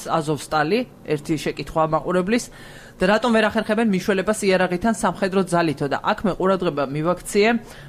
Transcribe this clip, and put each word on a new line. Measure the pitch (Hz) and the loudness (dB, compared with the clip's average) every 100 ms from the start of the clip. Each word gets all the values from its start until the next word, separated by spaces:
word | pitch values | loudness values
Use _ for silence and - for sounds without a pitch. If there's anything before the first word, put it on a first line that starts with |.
| 151 | -2
აზოვსტალი, | 165 151 143 - 156 147 226 247 - | -2 0 -4 -2 -2 2 0 -2 -12
ერთი | - 151 147 | -4 -4 -2
შეკითხვა | 151 170 - 147 160 156 | -2 -2 -6 -4 0 0
მაყურებლის, | 156 151 180 180 233 - - - - - - | 0 0 0 2 0 -2 -16 -20 -20 -20 -2
და | 185 | 2
რატომ | 220 247 | 2 4
ვერ | 220 214 | 4 4
ახერხებენ | 220 - 214 233 | 0 0 0 2
მიშველებას | 185 220 190 185 214 | 2 2 0 0 0
იარაღით | 202 185 180 180 | 2 2 2 0
ან | 226 | 0
სამხედრო | 220 202 160 185 196 | 0 -2 0 0 0
ძალითო? | 185 170 165 135 143 | 2 2 2 0 -2
და | 135 | -2
აქ | 180 214 | -2 0
მე | 196 | -2
ყურადღება | 156 185 190 175 147 | 0 0 2 0 0
მივაქციე | 131 147 165 180 - 208 214 233 - - | -2 -2 -2 -2 0 2 4 2 -4 -18